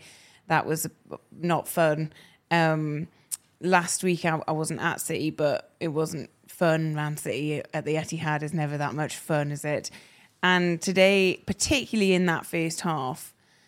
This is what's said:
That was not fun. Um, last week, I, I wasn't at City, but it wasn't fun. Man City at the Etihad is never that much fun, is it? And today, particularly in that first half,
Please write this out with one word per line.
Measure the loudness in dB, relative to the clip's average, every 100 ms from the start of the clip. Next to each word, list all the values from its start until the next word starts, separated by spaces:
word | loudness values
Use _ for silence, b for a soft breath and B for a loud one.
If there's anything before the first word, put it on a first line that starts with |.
| B B B B 0
That | 0 2
was | -2 -4 -10 _ -18 -18 -6
not | 0 0 0
fun. | 2 2 2 -2 B B B _
Um, | 4 4 2 0 -4 -6 b b -12 _ _
last | 2 2 2 0
week, | 0 2 0
I, | -2 -2
I |
wasn't | -2 -2 -2
at | -2 -2
City, | -4 -2 -2
but | 0 0 0 -4 _
it | -4
wasn't | -2 -2 -4 -10 -16 -20
fun. | 0 2 2 0
Man | -2 -4 -4
City | -4 -4 -2 -4 -4
at | -6 -2
the |
Etihad | -2 -2 -4 -2 -2
is | -2
never | -2 -2 -2
that | -4
much | -2 -4 -6
fun, | -2 -2 0
is | -4
it? | -4 -4 -4 B B B B _
And | 2 4 4 0
today, | 0 4 6 6 2 0 -4
particularly | -4 0 0 0 0 2
in | 4 2
that | 0
first | -2 -2 -2 -2
half, | -4 -2 -4 -6 -12 -20 b b